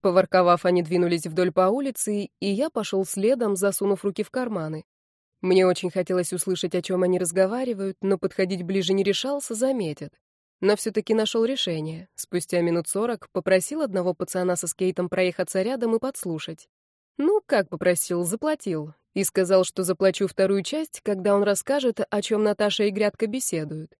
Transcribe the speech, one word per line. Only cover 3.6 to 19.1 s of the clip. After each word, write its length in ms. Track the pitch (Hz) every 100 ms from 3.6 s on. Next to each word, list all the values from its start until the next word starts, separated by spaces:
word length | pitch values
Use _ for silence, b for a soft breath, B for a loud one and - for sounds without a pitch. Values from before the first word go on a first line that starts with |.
| 202 190 202 196
руки 180 | 202 180
в 80 | 208
карманы. 540 | 254 247 202 156 156 - _ _ _ _ _
Мне 260 | 185 190 185
очень 240 | 175 185
хотелось 420 | 190 175 185 175
услышать, 420 | 180 - 180 175
о 60 | 180
чём 220 | - 185
они 160 | 180 185
разговаривают, 800 | 180 170 190 240 254 208 196 185
но 160 | 196 190
подходить 460 | 190 - 190 190
ближе 320 | 175 196 175
не 80 | 196
решался, 520 | 196 196 262 285 -
заметят. 600 | 220 262 262 170 147 143 _ _ _ _ _
Но 120 | 190
всё-таки 380 | 208 226 214 -
нашёл 320 | 220 214 233
решение. 640 | 226 269 262 160 156 160 185
Спустя 480 | - - 180 - 175
минут 260 | 170 170 160
сорок 400 | 196 233 226 -
попросил 520 | - 180 185 - 302
одного 320 | 285 185 175
пацана 420 | 180 180 185 180 180
со 100 | 170
скейтом 440 | - 185 180 180
проехаться 500 | 185 185 170 180 190
рядом 340 | 196 262 233
и 40 | 226
подслушать. 680 | 254 - 185 160 - 165 - _ _ _ _ -
Ну, 240 | 302 415
как 240 | - 240 185
попросил, 560 | 160 180 175 - 175
заплатил. 680 | 175 220 302 302 - 160 151 - _